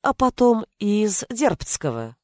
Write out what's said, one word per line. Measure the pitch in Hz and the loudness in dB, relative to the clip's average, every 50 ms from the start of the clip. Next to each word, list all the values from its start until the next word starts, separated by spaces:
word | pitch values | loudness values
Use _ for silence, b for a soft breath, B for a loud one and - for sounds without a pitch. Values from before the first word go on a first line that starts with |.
а | - 269 269 | -2 -4 0
потом | - 262 254 - - 247 240 233 220 214 _ _ _ | 0 0 0 2 4 4 4 4 2 -2 _ _ _
и | 202 208 208 208 214 | -2 0 2 2 2
из | 208 190 - - _ | 0 0 -4 -4 _
Дербцкого | 240 226 302 247 180 - - - - - - 147 113 117 113 113 120 _ | -4 0 0 0 0 -2 -4 -4 -4 -2 -4 -6 -6 -6 -10 -12 -14 _